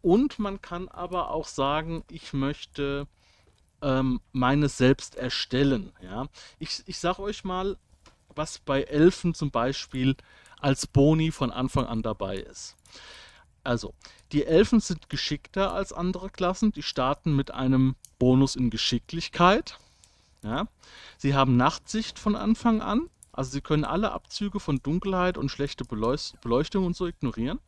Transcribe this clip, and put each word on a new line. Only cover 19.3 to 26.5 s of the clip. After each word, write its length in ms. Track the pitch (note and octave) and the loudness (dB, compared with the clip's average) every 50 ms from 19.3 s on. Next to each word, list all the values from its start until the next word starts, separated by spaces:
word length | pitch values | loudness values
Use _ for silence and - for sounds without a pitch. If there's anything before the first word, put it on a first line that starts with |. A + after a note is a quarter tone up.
| - - E3+ F3+ G3+ B3 - - - - _ _ _ _ _ _ _ _ _ _ _ _ | 2 4 6 6 6 4 2 -4 -14 -18 _ _ _ _ _ _ _ _ _ _ _ _
Ja? 240 | - G#2+ A2+ C#3+ G#3 - _ _ _ - - - - - - | -8 -6 -4 -4 -4 -6 _ _ _ -20 -20 -20 -20 -20 -18
Sie 180 | _ - C#3 C#3 | _ -2 0 2
haben 220 | C#3 C3+ C3 B2 | 4 4 6 6
Nachtsicht 600 | A#2+ B2+ D3+ - - _ - - G#3+ A3 - - - | 6 4 4 0 -2 _ -6 -4 -4 -4 -4 -10 -4
von 160 | - G#3+ G3+ | -2 -2 0
Anfang 460 | - G3+ G#3 A3+ - - A#3+ A3 G#3+ | 0 2 0 0 2 4 2 2 2
an, 300 | - G#3 G#3 B3 E4 F4 _ _ - _ | 0 0 -2 -2 -2 -4 _ _ -20 _
also 180 | - - C3+ B2+ | -6 -6 -6 -4
sie 100 | B2+ C#3+ | -4 -8
können 240 | - - D#3 D3+ C#3+ | -2 0 0 0 2
alle 280 | G#2 C#3 F3+ A3 - | 0 -2 -2 -2 -2
Abzüge 460 | - - _ _ - - G#3 G3+ - G3+ | -4 -6 _ _ -8 -6 -6 -4 -6 -6
von 220 | - - C#3+ C3 | -2 -2 -2 -2
Dunkelheit 540 | - C#3 D#3 F3+ - G3 F#3+ F3+ F3+ F3+ F3+ | 0 -2 -2 -2 -2 0 0 2 0 0 0
und 120 | D3+ C#3+ C3+ | -2 -4 -6
schlechte 360 | - - C#3 C#3+ - - C3 | -4 -4 -4 -6 -4 -8 -8
Beleuch-, 520 | - A#2 G#2+ G#2+ A#2 C3 D3+ - - - - | -8 -4 -2 -2 -2 -2 -2 -4 -10 -14 -10
Beleuchtung 460 | - A#2 | -4 0